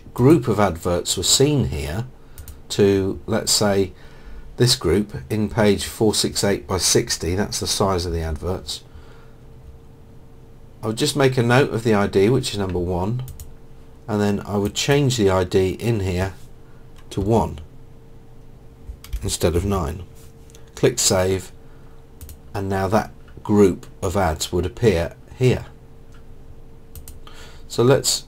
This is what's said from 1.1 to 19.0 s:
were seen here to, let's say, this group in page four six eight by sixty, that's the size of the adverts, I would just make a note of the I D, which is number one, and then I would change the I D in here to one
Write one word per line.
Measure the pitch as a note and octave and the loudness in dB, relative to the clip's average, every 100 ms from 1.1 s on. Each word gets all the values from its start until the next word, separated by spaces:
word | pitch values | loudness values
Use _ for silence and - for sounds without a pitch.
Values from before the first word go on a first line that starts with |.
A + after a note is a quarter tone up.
| - | -2
were | |
seen | F2+ - C#3 D3 D2 | 2 4 4 4 0
here | D2+ C2+ E2+ B2+ - - - - - - | -2 -4 -6 -6 -12 -20 -18 -16 -16 -6
to, | - G2+ G2 F#2+ - - | 2 4 4 2 -4 -2
let's | G#2+ - | -2 0
say, | - G#2+ G2 F#2 - - - - - - - | 2 2 2 0 -4 -20 -18 -16 -16 -8 2
this | B2 - | 2 2
group | E2 F2+ G#2 - - | 2 2 0 -6 -6
in | A2 G#2 | -2 -2
page | - G#2+ G2 - | 2 4 2 -2
four | - A2 | 0 0
six | G2+ - - | 2 -2 0
eight | G#2 G2 - | 0 0 -2
by | F#2+ | -2
sixty, | - - - - E2+ | 2 0 0 -4 -2
that's | F2+ G#2 - | -2 -2 -4
the | F#2 | -4
size | - G2 F2+ F2+ | 0 0 0 -2
of | |
the | E2+ | -4
adverts, | D#2+ D#2 E2 F#2 - - - - - - - - - - - - - - - - - - - - - - | -4 -4 -4 -6 -8 -12 -14 -20 -20 -20 -20 -20 -20 -20 -20 -20 -20 -20 -20 -20 -20 -20 -20 -20 -20 -10
I | A2+ | -6
would | A2 | -2
just | D3 D3 | -2 2
make | C3+ C3 | 2 4
a | |
note | A#2 B2 C#3+ | 4 4 4
of | A2 | 0
the | A2+ G#2 | 2 2
I | G2+ | 2
D, | G2 G2 | 4 4
which | G#2+ - | 4 0
is | G2+ | -4
number | G2 F2+ | -4 -2
one, | F2 F2 F#2+ B2 B2+ - - - - - - - - | -2 -2 -2 -4 -6 -12 -14 -16 -18 -20 -20 -16 -4
and | G#2 | 0
then | G#2 G2+ | 0 0
I | - G2+ | -2 -2
would | G2+ - | -2 -2
change | - C#3+ C#3+ B2 | 2 2 2 2
the | G2 | 4
I | F#2+ | 4
D | F2+ G#2 F#2+ | 2 2 2
in | - A2 A2+ | 0 -2 -2
here | F#2+ F2 F#2+ - - - - - - - - | -2 -2 -4 -6 -16 -20 -20 -20 -20 -20 -12
to | - | -4
one | G2 A2+ D#2+ D#2+ - - - - - - - - - - - - - - | 0 2 0 -4 -14 -18 -20 -20 -20 -20 -20 -20 -20 -20 -20 -20 -16 -16